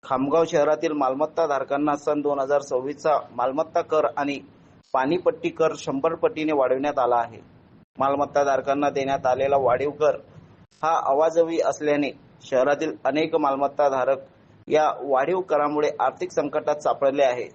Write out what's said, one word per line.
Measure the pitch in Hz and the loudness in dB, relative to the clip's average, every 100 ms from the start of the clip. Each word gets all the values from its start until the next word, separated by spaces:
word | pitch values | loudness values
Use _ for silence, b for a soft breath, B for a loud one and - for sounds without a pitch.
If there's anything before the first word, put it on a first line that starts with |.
खामगाव | - 131 139 160 | -4 -2 2 2
शहरातील | 165 165 147 151 160 | 2 2 2 2 0
मालमत्ता | 151 131 135 151 - 160 | 0 0 0 -2 -2 0
धारकांना | 135 131 139 151 143 | 0 -2 -2 0 0
सन | - 147 | 0 0
दोन | 147 143 | 0 -2
हजार | 135 143 | 0 0
सव्वीसचा | 135 127 131 139 160 139 - 120 | 0 -4 -4 -4 0 0 -2 -2
मालमत्ता | 127 135 160 175 | -2 -2 -2 -2
कर | 160 156 147 - | 0 0 0 -2
आणि | 143 139 - - - - _ | -4 -6 -10 -20 -20 -20 _
पाणीपट्टी | 131 135 175 180 151 170 | -2 0 0 0 -2 -8
कर | 160 160 147 | 0 -2 -2
शंभर | - 139 165 | -6 -2 -2
पटीने | 165 160 156 156 | -2 -4 -4 -2
वाढविण्यात | 151 127 131 147 139 | 0 0 0 -2 0
आला | 120 120 | 0 0
आहे. | 117 113 - - - - _ - | -2 -10 -20 -20 -20 -20 _ -4
मालमत्ता | 135 139 139 147 | -2 0 0 0
धारकांना | 143 135 135 139 143 | 0 0 0 0 0
देण्यात | 139 135 139 131 | -2 -2 -2 0
आलेला | 127 135 143 | 0 2 2
वाढीव | 127 127 143 | 2 2 -2
कर | 147 151 127 - - - - - _ | 0 0 0 -8 -20 -20 -20 -20 _
हा | 156 160 - | -2 0 2
अवाजवी | 139 160 160 165 165 | 2 2 4 2 2
असल्याने | - 143 151 147 143 - - - | -2 0 0 0 0 -6 -20 -20
शहरातील | - 131 135 143 156 - | -2 0 2 0 -2 -2
अनेक | 131 143 156 156 | -2 0 0 0
मालमत्ता | 143 135 143 139 139 | 0 0 -2 2 0
धारक | 135 127 135 - _ _ - - | 2 0 0 -4 _ _ -20 0
या | 147 156 - | 2 2 -2
वाढीव | 135 131 170 185 | 0 0 2 -2
करामुळे | 185 151 147 151 151 - | 0 0 0 0 -2 0
आर्थिक | 131 127 180 | -2 -2 -4
संकटात | - 147 151 151 147 | -2 -2 -2 -2 -2
सापडले | - 117 139 139 | -2 2 0 4
आहे. | 135 123 95 | 2 2 -6